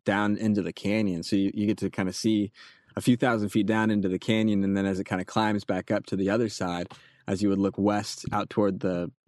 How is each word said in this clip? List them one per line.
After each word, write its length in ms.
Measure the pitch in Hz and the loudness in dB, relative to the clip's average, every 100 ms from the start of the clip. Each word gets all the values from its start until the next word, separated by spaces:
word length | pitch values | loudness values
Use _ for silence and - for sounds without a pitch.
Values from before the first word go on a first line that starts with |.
down 320 | - 101 104 104 | 0 2 2 2
into 260 | 107 104 | 2 2
the 120 | 85 | 0
canyon. 500 | - 98 110 101 85 | -4 0 0 0 -2
So 140 | - 101 | 0 0
you, 140 | 98 | 0
you 140 | 107 104 | 0 0
get 100 | 98 | 0
to 120 | 95 | -2
kinda 220 | - 92 | -2 -4
see 400 | - 110 107 101 - - - _ - | -2 0 0 0 -6 -20 -20 _ -2
a 40 | |
few 140 | - 120 | 2 4
thousand 320 | 131 117 104 | 4 2 0
feet 180 | 113 101 | 0 2
down 260 | 110 110 | 2 2
into 180 | 104 95 | 2 0
the 100 | 92 | -2
canyon, 460 | - 110 110 101 98 | 0 2 2 2 2
and 100 | 98 | 0
then 100 | 98 | 0
as 140 | 95 | -2
it 60 | 95 | -2
kinda 180 | 92 | -4
climbs 400 | 92 110 107 104 | -2 0 0 0
back 280 | - 92 - | -2 -4 -2
up 140 | 104 - | -4 -2
to 100 | 95 | -2
the 120 | 98 | 0
other 200 | 110 110 | 2 0
side, 400 | - 90 87 85 - - _ - | -4 -6 -4 -8 -12 -20 _ -6
as 140 | 92 | 0
you 40 | 101 | 2
would 120 | 98 | 2
look 180 | 98 - | 0 2
west 480 | 101 104 107 - - | 0 0 -4 -10 -4
out 180 | 107 98 | -4 -2
toward 300 | - 101 92 | 0 0 0
the, 320 | 95 87 87 - | -2 -2 -4 -10